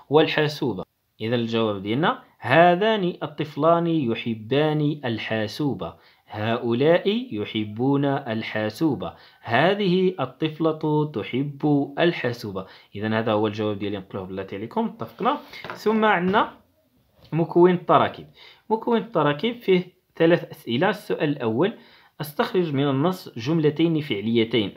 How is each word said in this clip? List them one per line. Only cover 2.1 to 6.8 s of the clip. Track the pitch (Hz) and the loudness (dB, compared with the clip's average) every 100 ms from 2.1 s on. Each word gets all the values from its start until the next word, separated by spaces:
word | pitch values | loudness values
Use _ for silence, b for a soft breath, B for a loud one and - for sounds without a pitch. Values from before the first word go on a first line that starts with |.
| 262 B B | -2 B B
هذان | 117 143 175 175 220 220 180 - | 2 6 6 6 2 0 -2 -4
الطفلان | 147 - 151 - 160 170 170 | -8 -6 -8 0 4 4 2
يحبان | 165 120 110 120 110 107 139 156 151 147 147 | 0 0 -2 -4 -6 -2 0 2 2 0 -2
الحاسوب، | 123 107 - 110 107 - 147 98 82 - b b b | -4 -4 -4 -4 -4 -4 -4 -4 -8 -12 b b b
هؤلاء | 107 110 120 120 117 | -6 -2 -2 0 2